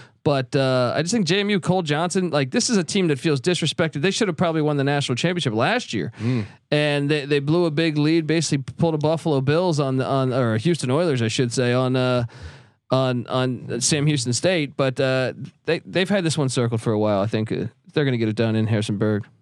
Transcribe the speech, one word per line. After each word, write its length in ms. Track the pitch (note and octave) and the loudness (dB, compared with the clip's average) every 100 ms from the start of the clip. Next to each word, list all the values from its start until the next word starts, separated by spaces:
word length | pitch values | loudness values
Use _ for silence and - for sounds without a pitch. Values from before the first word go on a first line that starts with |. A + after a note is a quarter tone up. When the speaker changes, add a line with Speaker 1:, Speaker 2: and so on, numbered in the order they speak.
| - _ D#3 | -20 _ 0
Speaker 1:
but, 300 | C#3 B2+ C#3 | 0 0 0
uh, 360 | C3 B2+ A#2+ - | 2 2 2 0
I 60 | |
just 120 | E3+ | 0
think 100 | A#3 | 0
J 140 | D#3 G3 | 0 0
M 120 | G3+ | 2
U, 100 | G3+ | 0
Cole 220 | D3+ F#3 | 0 0
Johnson, 480 | D#3 D3 F3 F#3+ F3+ | 0 0 0 0 0
like, 200 | D3 C3 | 0 0
this 180 | A#3 - | 0 0
is 80 | G#3 | 0
a 60 | |
team 240 | E3 G3+ F3 | 0 0 0
that 100 | C3+ | 0
feels 200 | E3 C#3 | 0 0
disrespected. 600 | F3 F3 D#3 - D#3+ D3 | 0 0 -2 0 -2 0
They 80 | F#3 | -2
should 160 | F#3+ G#3 | 0 -2
have 100 | D#3 | 0
probably 240 | F3+ D#3+ | 0 2
won 160 | D3+ C#3+ | 0 2
the 60 | |
national 320 | C3+ C#3+ C#3 | 0 0 -2
championship 400 | A#2+ E3+ F3 C3+ | -2 -2 0 -2
last 380 | G#2+ C#3+ A#3+ - | 0 0 0 -4
year, 160 | G#2+ E2 - | -6 -6 -4
Speaker 2:
Mm. 260 | A2 B2+ G2+ - - | -2 -2 -4 -10 -2
Speaker 1:
and 360 | D3 D3+ C#3+ C#3+ | 0 2 0 0
they, 180 | D3+ C#3+ | 0 0
they 120 | D3 | 0
blew 260 | C#3+ E3+ F3 | 2 2 2
a 40 | |
big 260 | D3+ E3 D3+ | 0 0 2
lead, 300 | D3+ E3+ D#3 | 2 2 2
basically 380 | E3 D3+ D3 B2+ - | 0 0 -2 -4 -2
pulled 180 | E3 | 0
a 40 | D#3 | 2
Buffalo 420 | D3+ D#3+ E3 C#3 | 0 0 0 0
Bills 380 | C3 D#3 F#3 D3+ | 2 2 2 0
on, 220 | C3+ C3 | 0 0
on, 300 | G#2+ C3+ C3 | 0 0 0
or 240 | B2 A#2 A2 | 0 0 0
Houston 320 | D#3+ E3+ B2 | 0 0 0
Oilers, 320 | C#3 F3 C3 | 0 2 0
I 60 | A2+ | 0
should 240 | B2 B2 | 0 -2
say, 200 | C3+ B2 | 0 0
on, 220 | B2+ B2+ | 2 2
uh, 300 | C3 B2+ B2 A#2 - - - - _ - | 0 2 0 -2 -8 -18 -18 -20 _ -2
on, 380 | C3 C3 B2 - | 0 0 -2 -2
on 520 | B2+ B2+ A2+ B2 B2 | -2 -2 -4 -6 -4
Sam 240 | A#2 D#3 D3 | 0 0 2
Houston 240 | D3 A#2+ | 0 0
State. 440 | A#2+ F3 F3+ C#3+ - | 0 0 0 -2 -2
But, 220 | C3+ B2+ | -2 0
uh, 360 | C3 C3 B2 - - - - | 0 0 -2 -4 -12 -10 -4
they, 120 | - - | -4 -2
they've 220 | E3 F#3 | -2 0
had 160 | G3+ | 2
this 120 | E3 D3+ | 0 0
one 120 | C3+ | 0
circled 320 | C3 A#2 A#2 | 0 0 0
for 100 | A#2+ | 0
a 60 | G#2+ | 0
while. 220 | G#2+ G2+ | 2 2
I 80 | G#2 | 0
think, 240 | A2+ G#2+ | -2 -2
uh, 140 | - F#2+ - _ | -4 -6 -10 _
they're 120 | D#3+ | -2
gonna 140 | C#3 B2 | 0 0
get 100 | A2 | 0
it 60 | G#2+ | 0
done 200 | A2+ A2 | 0 2
in 100 | G#2+ | 2
Harrisonburg. 580 | A2 G#2+ G2+ G#2+ G#2 - _ | 0 0 0 0 0 -4 _